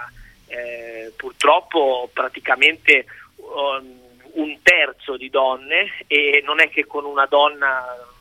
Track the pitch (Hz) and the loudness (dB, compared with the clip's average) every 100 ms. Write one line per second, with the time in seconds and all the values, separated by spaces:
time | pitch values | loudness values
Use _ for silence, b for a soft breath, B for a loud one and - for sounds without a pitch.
0 | 123 120 b b _ 123 120 120 117 113 | -16 -18 b b _ -12 -12 -12 -14 -14
1 | 113 - 131 - 143 170 - 170 135 127 | -14 -12 -14 -2 2 2 2 0 0 0
2 | 123 - 127 - - 131 151 160 - 139 | -4 -6 -6 -6 -2 2 2 2 2 2
3 | - B B - - 147 143 135 131 123 | 0 B B -20 -12 -6 -4 -4 -8 -20
4 | - _ 143 165 151 139 - 175 143 127 | -20 _ -12 -8 -6 2 4 4 0 -4
5 | - 131 131 135 131 127 135 165 196 - | -10 -10 -4 0 0 -2 -2 -2 -2 -8
6 | - 147 143 143 143 151 156 - 147 147 | -2 0 2 2 2 2 2 0 -4 -6
7 | 143 143 139 143 147 147 139 131 127 123 | -4 -2 2 4 2 2 -2 -2 -6 -14
8 | 120 123 | -18 -20